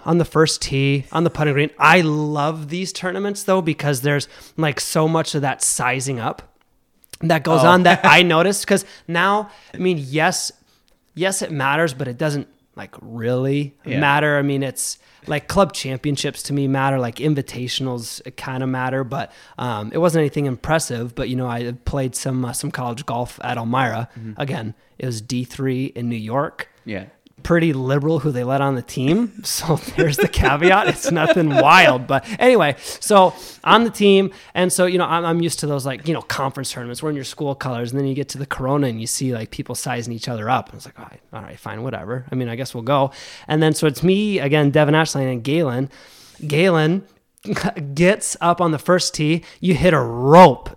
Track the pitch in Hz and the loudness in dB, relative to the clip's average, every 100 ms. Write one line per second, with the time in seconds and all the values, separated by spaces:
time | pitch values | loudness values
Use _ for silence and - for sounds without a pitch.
0 | - 170 156 156 156 - - 135 139 139 | 0 0 2 2 2 0 -4 -2 0 0
1 | - 160 170 - 151 139 147 - 151 180 | -2 -2 -2 0 0 0 -2 2 6 6
2 | 156 151 151 151 147 160 147 175 190 - | 4 0 -2 -2 -2 -4 -6 -6 -6 -8
3 | 185 185 202 202 - 190 160 147 147 135 | -6 -6 -6 -4 0 0 0 -2 -2 0
4 | 143 143 - - - - 156 - - 165 | 0 -2 -4 -14 -12 -4 -2 -2 -2 0
5 | 156 165 151 151 135 127 - - 123 131 | 2 0 -2 -2 -2 -2 -2 -2 -2 -2
6 | 131 123 120 - - _ _ _ _ _ | -4 -4 -6 -8 -12 _ _ _ _ _
7 | _ - 165 165 160 160 170 180 175 180 | _ -6 0 0 2 4 6 6 6 6
8 | 190 156 175 160 180 202 - 196 - - | 6 6 6 4 2 0 0 0 0 -14
9 | - 170 185 208 202 - - - 185 165 | -6 0 2 0 -4 -14 -16 -4 -2 -2
10 | 131 147 170 - - - _ _ _ _ | -2 0 0 0 -6 -12 _ _ _ _
11 | _ 156 185 190 - 147 135 147 165 131 | _ -4 -4 -2 -4 -2 0 2 0 -2
12 | 131 120 156 143 - _ _ - 190 - | -8 -4 -2 -2 -6 _ _ -18 -18 -18
13 | 107 113 113 127 131 143 143 - - - | -14 -6 -2 -2 0 -2 -4 -10 -6 0
14 | 147 143 151 147 143 139 135 - - - | 2 2 2 0 0 -2 -4 -6 -10 -10
15 | _ _ - 147 - 175 190 - 135 131 | _ _ -8 -6 -2 0 0 -2 -8 -4
16 | 147 139 147 - - 143 139 135 135 135 | -4 -4 -4 -8 -4 -2 0 0 0 0
17 | 120 - 151 143 - 120 123 - 131 123 | -2 -2 -2 -2 -4 -8 -8 -6 -6 -6
18 | 113 - - - - 131 131 131 127 135 | -10 -14 -16 -14 -10 -6 -4 -4 -2 -4
19 | 127 135 113 - - - 123 107 107 160 | -4 -6 -10 -14 -18 -8 -6 -6 -6 0
20 | 175 160 147 151 143 120 - 160 - 120 | 0 2 0 -2 -4 -4 -2 -2 -2 -6
21 | 120 120 120 127 127 120 120 123 - 143 | -8 -8 -6 -4 -4 -6 -8 -8 -6 -4
22 | 131 - 139 127 123 120 147 - 123 113 | -4 -6 -6 -4 -4 -6 -8 -6 -6 -8
23 | - 120 123 - 127 120 113 127 127 113 | -6 -6 -8 -10 -8 -6 -2 -2 -2 -4
24 | 117 - 113 107 135 127 110 - _ - | -8 -12 -14 -10 -8 -8 -10 -12 _ -12
25 | 127 110 107 123 127 - 135 127 135 - | -10 -8 -8 -8 -8 -6 -4 -4 -6 -6
26 | 120 117 107 127 156 - - _ 113 98 | -6 -6 -4 -4 -4 -8 -16 _ -10 -10
27 | 95 _ _ _ - 170 165 135 127 143 | -12 _ _ _ 0 2 2 0 0 0
28 | 147 160 147 123 123 139 139 131 - - | 0 0 -2 -2 -2 0 0 -2 -6 -4
29 | 131 196 240 - - - - 156 - - | 0 0 -2 -6 -8 -6 -2 -2 -2 0
30 | 160 143 - - - 143 175 190 - - | 0 2 0 2 2 4 4 4 2 -2
31 | - 165 156 196 156 139 147 185 160 127 | -2 2 2 4 4 4 6 8 8 4
32 | 127 135 - 220 247 233 151 131 - - | 0 -2 -2 2 4 6 4 -2 -10 -8
33 | - 202 185 - - - - 214 233 - | 4 6 6 2 -14 -4 4 4 4 2
34 | 202 196 190 - - - 185 - 180 180 | 4 6 2 -4 -8 -2 0 2 2 2
35 | 151 165 170 170 170 - 147 139 135 127 | 0 0 0 0 -2 -2 -4 -4 -4 -6
36 | 147 143 - - 135 139 127 - 120 120 | -4 -4 -4 -4 -4 -6 -8 -10 -10 -8
37 | 156 147 127 - 143 135 135 120 120 135 | -6 -6 -8 -8 -6 -6 -6 -6 -4 -2
38 | 139 135 135 131 139 - 131 143 135 113 | -2 -4 -6 -8 -8 -6 -2 0 0 -4
39 | 113 - 131 117 110 - - 120 143 120 | -6 -4 -4 -4 -8 -10 -10 -8 -6 -6
40 | 113 117 - 117 110 120 - 107 - - | -8 -10 -8 -6 -2 -2 -4 -14 -20 -20
41 | 113 - _ 110 101 - - 107 127 110 | -20 -20 _ -18 -18 -16 -12 -10 -8 -8
42 | 90 127 127 131 120 117 131 123 113 143 | -8 -10 -8 -6 -6 -8 -10 -8 -2 0
43 | 135 - - - - 156 156 147 156 131 | 0 -4 -20 -14 -2 2 2 2 0 2
44 | 175 196 214 190 139 151 143 151 147 156 | 2 2 0 -2 0 2 4 4 4 4
45 | 160 143 131 127 120 156 147 120 135 - | 2 -2 -4 -4 -2 -2 0 -2 -6 -10
46 | - - - - 151 147 185 165 156 190 | -20 -20 -20 -14 -4 0 2 4 2 0
47 | - _ _ _ 208 - 170 - 143 139 | -4 _ _ _ -8 -4 -4 -6 -6 2
48 | 180 214 - - 170 170 170 156 - 180 | 2 2 -2 -2 0 2 0 0 2 2
49 | - - 151 165 - - 180 151 180 156 | 0 -2 0 0 -4 -4 0 2 4 4
50 | 120 117 135 165 175 120 - | 2 0 8 12 12 8 -6